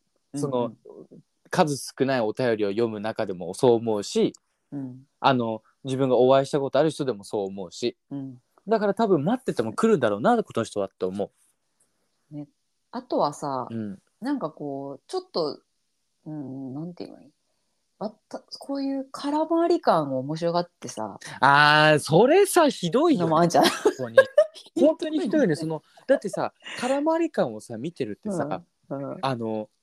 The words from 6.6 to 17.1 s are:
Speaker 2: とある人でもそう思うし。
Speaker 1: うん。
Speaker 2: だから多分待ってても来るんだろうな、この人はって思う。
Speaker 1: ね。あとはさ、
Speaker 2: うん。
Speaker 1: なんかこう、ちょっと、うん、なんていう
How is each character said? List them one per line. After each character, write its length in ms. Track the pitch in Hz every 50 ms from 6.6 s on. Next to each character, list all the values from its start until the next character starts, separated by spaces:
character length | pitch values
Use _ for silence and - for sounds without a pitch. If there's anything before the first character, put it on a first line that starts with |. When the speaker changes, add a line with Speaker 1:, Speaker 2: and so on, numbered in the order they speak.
| 139 131
Speaker 2:
と 80 | - 135
あ 40 | 160
る 60 | 156
人 160 | - - 143
で 60 | 127
も 120 | 107 101 98
そ 200 | - 117 107 98
う 20 |
思 200 | 95 98 98 90
う 60 | 85
し。 260 | - - 120 117 - _ _ _
Speaker 1:
う 60 | 139
ん。 260 | 139 135 135 123 123 _ _ _ _ _
Speaker 2:
だ 120 | 196 226 202
か 80 | 214
ら 60 | 202 196
多 120 | - 233
分 180 | 196 185 147 139
待 160 | 190 254 -
っ 40 | -
て 100 | 196 -
て 80 | -
も 120 | 110 113 -
来 180 | - 220 226
る 60 | 208
ん 20 | 147
だ 100 | 120 107
ろ 80 | 101
う 40 | 104
な、 200 | 143 226 247 226 -
こ 80 | - -
の 80 | 117 107
人 160 | - - 101
は 80 | 98
っ 20 | - _
て 80 | - 95
思 260 | 92 95 104 - - _ _ _ _ _ _ _ _ _ _ _ _ _ _ _ _ _ _ _ _
う。 40 | 147
Speaker 1:
ね。 120 | 147 143 - _ _ _ _ _ _ _ _
あ 100 | - 254
と 180 | 254 - 330 233
は 140 | 160 147 147
さ、 340 | - 156 143 135 127 120 113
Speaker 2:
う 60 | 117
ん。 260 | 113 107 101 95 - _ _ _ _
Speaker 1:
な 120 | 214 277 294
ん 60 | 233
か 100 | 175 151
こ 500 | - - 147 143 139 139 139 139 139 -
う、 20 | _
ち 80 | - 370
ょ 20 | 370
っ 120 | 370 _
と、 280 | - 175 160 139 - - _ _ _ _ _ _ _ _ _ _ _ _ _
う 60 | 160
ん、 420 | 151 151 135 127 131 135 135 127 127
な 120 | 151 165
ん 80 | 180 175
て 100 | - 98
い 40 |
う 40 | -